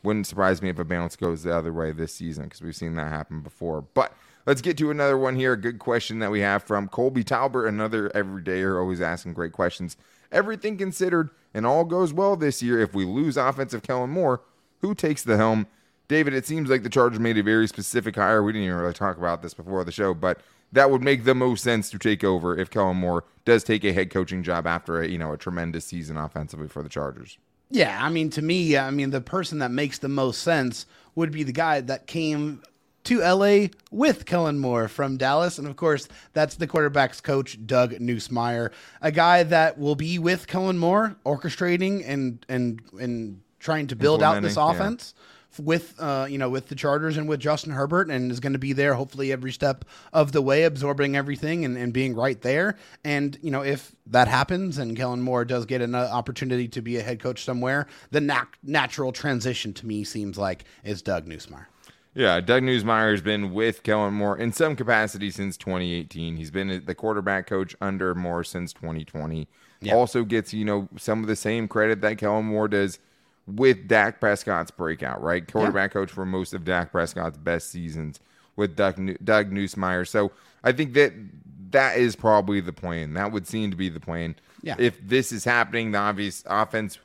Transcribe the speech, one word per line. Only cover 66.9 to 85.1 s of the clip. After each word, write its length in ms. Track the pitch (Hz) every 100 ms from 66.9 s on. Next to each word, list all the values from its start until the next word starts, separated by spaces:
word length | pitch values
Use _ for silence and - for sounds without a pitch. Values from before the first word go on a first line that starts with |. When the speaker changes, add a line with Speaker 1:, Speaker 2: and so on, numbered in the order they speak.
| 90
Speaker 1:
quarterback 500 | 110 104 98 95 92
coach 300 | 98 95 -
under 340 | 98 98 92 90
Moore 300 | 90 85 82
since 260 | 90 87
twenty 320 | - 82 80
twenty. 460 | 76 78 78 80 73 _ _ _
Speaker 2:
Yeah. 140 | 104 110
Speaker 1:
Also 280 | 123 123
gets, 300 | 110 110 104
you 100 | 107
know, 240 | 104 101 98 -
some 220 | - 110
of 80 | 110
the 80 | 107
same 320 | 107 113 110
credit 320 | 110 107 107
that 180 | 104 107
Kellen 280 | 104 107 110
Moore 240 | 107 107
does 300 | 101 98 - _ _ _ _ -
with 440 | 101 131 101 95
Dak 320 | 110 104 -
Prescott's 500 | 110 101 - 87 85
breakout, 500 | - 85 80 67 50
right? 220 | 73 90 85
Speaker 2:
Yeah. 60 |
Speaker 1:
Quarterback 400 | 110 104 98 98
coach 180 | 104 95
for 160 | - 92
most 280 | 92 92
of 100 | 95
Dak 300 | 82 90 85
Prescott's 440 | 92 82 92 82 71
best 320 | 78 85 -
seasons 520 | 87 82 78 78 71 _ _ _ -
with 220 | 101 78
Doug 200 | 98 95
Nu-, 200 | 95 92
Doug 300 | 95 107 104
Nussmeier. 560 | 98 98 101 92 90 90
So 240 | 107 101 - _ _
I 80 | 120
think 220 | 127 147
that 180 | 127 139 95 98 - - - 95
that 260 | 135 135 101
is 180 | 120 -
probably 460 | 113 107 98 101
the 100 | 87
plan. 400 | 78 90 85 76 82
That 180 | 101
would 120 | 107 87
seem 260 | 113 107
to 60 | 87
be 120 | 95
the 100 | 80
plan. 360 | 69 85 82 80 _ -
Speaker 2:
Yeah. 140 | 160 123
Speaker 1:
If 260 | 120 -
this 280 | 95